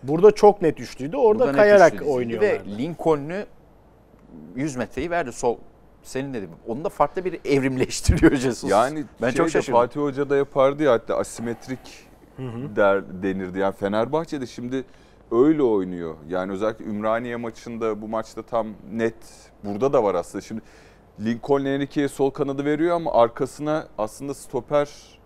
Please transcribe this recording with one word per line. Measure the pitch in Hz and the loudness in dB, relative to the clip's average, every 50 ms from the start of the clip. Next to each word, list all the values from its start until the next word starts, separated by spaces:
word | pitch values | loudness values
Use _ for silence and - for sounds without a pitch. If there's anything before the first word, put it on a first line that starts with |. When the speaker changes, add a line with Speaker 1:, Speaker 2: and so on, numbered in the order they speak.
| - | -4
Speaker 1:
Burada | 127 151 165 180 214 | -4 -2 8 8 8
çok | 202 - - 202 196 202 180 | 8 10 6 6 6 6 0
net | 156 139 - | 0 0 0
üçlüydü. | 123 - - - 127 147 180 | -10 -14 -10 -10 -8 -6 -2
Orada | 285 262 220 214 220 | 2 4 4 4 4
Speaker 2:
Burada | 254 143 139 | 2 2 4
net | - | 6
Speaker 1:
kayarak | 214 208 208 202 180 156 | 6 8 10 10 10 8
Speaker 2:
üçlü | - - | 6 2
dizildi | - 151 139 | -2 -2 0
Speaker 1:
oynuyorlardı. | 127 123 117 113 110 107 104 90 - 95 101 | 0 0 -2 -2 0 0 0 0 -2 -4 -8
Speaker 2:
ve | 101 104 | -8 -6
Lincoln'ü | 131 165 170 - - 165 156 147 139 151 170 196 208 - - - _ _ - _ _ _ _ _ _ _ - - - - - 80 76 78 90 | -6 -6 -6 -2 0 0 0 0 -2 -8 -8 -10 -10 -12 -16 -20 _ _ -20 _ _ _ _ _ _ _ -20 -20 -20 -20 -20 -20 -20 -16 -10
yüz | 120 139 156 131 | -6 -6 -6 -4
metreyi | 127 117 98 - 131 139 175 | -6 -8 -6 -6 -8 -6 -4
verdi | 170 175 165 123 113 | -4 -4 -4 -4 -8
sol. | - - 123 117 - - - - _ - - - _ _ | -2 -2 -2 -2 -2 -8 -20 -20 _ -20 -20 -20 _ _
Senin | - - 127 135 139 131 | -10 -8 -8 -6 -6 -8
dedi. | 117 95 85 82 - - | -8 -10 -10 -14 -16 -10
Onu | 107 117 - - | -8 -8 -6 -6
da | - | -8
farklı | - - 147 147 - 190 180 | 0 0 0 0 0 -6 -6
bir | 185 170 - - | -6 -8 -6 -2
evrimleştiriyor | 110 143 139 127 135 131 127 123 - - - - - - 160 139 160 - | 0 0 2 2 0 0 -2 -2 -2 -4 -6 0 0 2 6 6 6 6
<laughs> | |
Jesus. | 135 123 131 117 - - - | 4 -2 -2 -4 -4 -2 2
Speaker 3:
Yani | 98 101 117 131 151 156 143 - - - 110 | 2 2 2 2 -2 -6 -10 -12 -8 -4 -4
Speaker 2:
Ben | 123 | -2
Speaker 3:
şey | 123 | 0
Speaker 2:
çok | 143 165 | 0 0
Speaker 3:
de, | 165 | 0
Speaker 2:
şaşırdım. | 156 - 131 - 127 117 | 0 -2 -2 2 2 2
Speaker 3:
Fatih | 123 123 - 143 | 2 2 0 -4
Hoca | 147 147 135 131 143 135 | -4 -4 -2 -4 -2 0
da | 139 | 0
yapardı | 139 139 - - 143 131 135 143 143 156 | 0 0 0 2 2 2 2 2 2 2
ya, | 143 120 | 2 2
hatta | 113 - - 98 | 2 0 -2 -4
asimetrik | - 101 - - - 117 117 117 - - - 131 123 - - - - - - - _ - - - | -4 -4 -6 -8 -10 -8 -8 -8 -8 -10 -12 -12 -12 -12 -20 -20 -20 -20 -20 -20 _ -20 -20 -16
Speaker 1:
Hı | - 131 | -12 -12
hı. | 127 113 117 131 110 104 | -10 -10 -10 -12 -8 0
Speaker 3:
der, | 113 104 98 98 98 95 - 92 90 95 | 4 4 4 4 2 0 -6 -12 -6 -4
denirdi. | 98 95 98 95 92 90 95 | -4 -2 -2 -6 -6 -4 -2
Yani | 95 98 95 | -2 -2 -2
Fenerbahçe | - 101 98 101 107 113 127 143 156 170 - - 147 | -2 -4 -2 0 0 -2 0 -2 -4 -4 -4 -8 -8
de | 127 | -8
şimdi | 117 - - 123 123 127 135 123 - - - - - - - - - 117 | -10 -10 -12 -10 -6 -6 -6 -8 -8 -16 -20 -20 -20 -20 -20 -12 -2 4
öyle | 117 131 151 160 147 143 | 4 6 6 6 4 2
oynuyor. | 120 110 101 95 92 90 87 85 80 80 80 76 76 | 2 2 2 0 -2 -6 -8 -8 -10 -10 -12 -12 -6
Yani | 90 90 92 95 98 | -4 -4 -4 -4 -4
özellikle | 95 104 107 117 113 - | -2 -2 -4 -4 -4 -10
Ümraniye | 104 107 104 107 110 110 117 123 123 120 | -8 -8 -4 -2 -2 -2 -2 -2 -6 -8
maçında, | 120 120 117 113 - - 120 117 113 113 110 107 104 107 | -8 -8 -10 -12 -12 -14 -14 -10 -6 -4 -4 -4 -4 -8
bu | 107 | -6
maçta | 113 110 110 - - - 110 | -6 -6 -6 -8 -12 -16 -14
tam | - - 113 110 110 104 87 - 69 95 | -4 -4 -4 -4 -4 -10 -16 -16 -12 -4
net, | 113 113 220 - - - - - - - - - - - | -2 -2 -2 -2 -6 -20 -20 -20 -20 -20 -20 -20 -14 -10
burada | 101 101 101 - 233 175 | -8 -4 -2 0 2 2
da | 135 110 | 2 2
var | 101 92 | 2 0
aslında. | 87 87 - - 101 - | 0 -4 -4 -10 -12 -10
Şimdi | - 113 110 - - - - - - - - - - _ - | -10 -14 -14 -14 -16 -20 -20 -20 -20 -20 -20 -20 -20 _ -8
Lincoln | 104 110 117 117 - - 139 139 139 | -4 -4 -4 -4 0 0 0 0 2
Henrique'ye | 135 135 139 143 135 - 156 143 139 | -2 -2 -2 -4 -4 -2 -2 -2 -2
sol | - - 139 139 | 0 0 -2 -2
kanadı | 135 - 143 135 139 135 143 | 0 -2 -6 -4 -4 -4 -2
veriyor | 147 151 147 160 175 175 | -2 -2 0 0 0 0
ama | 170 170 156 - | -2 -2 0 4
arkasına | 113 117 117 - - 143 127 - - 147 151 151 156 139 - - - | 4 4 4 2 -4 -6 -6 -6 -8 -6 -4 -4 -4 -4 -8 -8 -6
aslında | 107 107 - - 135 143 139 | -6 -6 -6 -12 -12 -12 -10
stoper | - - - - 131 110 - 147 147 147 143 - - - - - - _ | -12 -14 -8 -8 -8 -6 0 0 0 0 -2 -6 -20 -20 -20 -20 -20 _